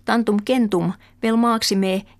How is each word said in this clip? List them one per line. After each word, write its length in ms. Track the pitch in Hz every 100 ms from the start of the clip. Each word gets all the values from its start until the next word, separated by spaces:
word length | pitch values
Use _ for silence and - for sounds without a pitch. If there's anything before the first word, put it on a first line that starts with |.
| -
tantum 320 | 226 226 208 208
centum 460 | 254 214 180 170 - - _
vel 140 | 226 226
maxime 640 | 233 226 - 196 190 190 202